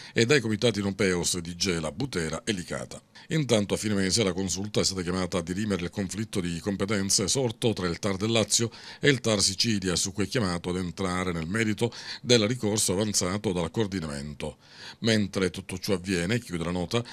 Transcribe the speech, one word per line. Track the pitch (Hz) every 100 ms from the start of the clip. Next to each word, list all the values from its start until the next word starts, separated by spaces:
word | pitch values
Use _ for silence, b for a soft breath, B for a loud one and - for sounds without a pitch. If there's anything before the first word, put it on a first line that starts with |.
| B
e | 113 117
dai | 147
comitati | 110 104 120 101
Nopeus | 98 95 98 90 82 90
di | 85 87
Gela, | 95 85 78
Butera | 73 135 90 80 80
e | -
Licata. | 95 82 65 62 - - B B
Intanto | 156 131 110 101
a | 92
fine | 107 101
mese | 92 98
la | 98
consulta | 87 95 87 104 107
è |
stata | 87 95
chiamata | 87 92 87 95
a |
dirimere | 82 92 110 92
il | 87
conflitto | 104 92 98 110 101
di | 87 82
competenze | 104 95 98 104 98 - 92
sorto | 143 123 - 120
tra | 98 90
il | 82
tar | 101 95
del | 110
Lazio | 113 104 - 117 B B B
e | 143
il | 127
tar | 117 104
Sicilia, | 95 95 117 101 92 82
su | 98
cui | 104 95
è |
chiamato | - 95 87 92
ad | 90
entrare | 87 85 95 90 92
nel | 82 80
merito | 110 107 101 117 B B B
del | - 120 104
ricorso | 127 104 107 -
avanzato | 92 107 - 90 104 107
dal | 87 82
coordinamento. | 113 101 92 78 71 73 71 76 - B B B B
Mentre | 113 110 95 98 92
tutto | 98 - 95
ciò | -
avviene, | 95 92 90 87 123
chiude | - 87
la | 82
nota, | 90 85 117 117